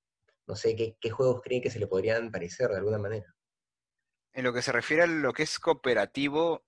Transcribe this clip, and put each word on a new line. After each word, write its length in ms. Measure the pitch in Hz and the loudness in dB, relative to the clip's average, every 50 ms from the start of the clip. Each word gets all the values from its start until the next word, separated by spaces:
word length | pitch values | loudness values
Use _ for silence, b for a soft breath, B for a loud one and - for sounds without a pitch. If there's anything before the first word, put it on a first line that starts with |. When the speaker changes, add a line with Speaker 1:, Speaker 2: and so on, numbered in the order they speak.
| _ _ _ _ _ _ _ _ _ - | _ _ _ _ _ _ _ _ _ -10
Speaker 1:
No 80 | 110 | -10
sé, 200 | 107 - 113 107 | -2 0 0 0
¿qué, 200 | 104 113 113 - _ | 0 -2 -4 -4 _
qué 100 | - 113 | -6 -6
juegos 320 | 110 - 131 127 120 104 - | -2 2 2 2 2 2 -2
creen 200 | - 127 123 123 | -2 -4 -2 -2
que 80 | - | -2
se 80 | 107 107 | -2 -4
le 80 | 104 - | -4 0
podrían 420 | 95 95 98 110 113 117 117 113 107 | 0 0 2 2 0 0 -2 -4 -6
parecer 380 | 92 87 87 - - 127 113 | -8 -8 -8 -4 -2 -2 0
de 80 | 104 92 | 0 0
alguna 200 | 95 107 110 107 | 0 0 0 -2
manera? 360 | 101 101 110 107 - - _ _ _ _ _ _ _ _ _ _ _ _ _ _ _ _ _ _ _ _ _ | -2 -4 -6 -8 -8 -12 _ _ _ _ _ _ _ _ _ _ _ _ _ _ _ _ _ _ _ _ _
Speaker 2:
En 100 | 131 127 | -2 -2
lo 80 | 127 117 | 0 0
que 80 | 123 | 0
se 120 | 117 139 123 | -2 0 0
refiere 320 | 117 - - 151 160 175 | 0 0 2 4 4 4
a 20 | |
lo 260 | 170 165 156 143 127 120 | 4 4 2 0 0 0
que 100 | - 156 | 0 -2
es 160 | - - - | -2 -4 -2
cooperativo, 1040 | - 170 156 - - 131 120 107 101 - - 131 143 143 143 156 165 170 156 - - | 0 0 0 2 2 2 2 4 2 0 -2 -2 -2 0 0 0 0 0 0 -2 -6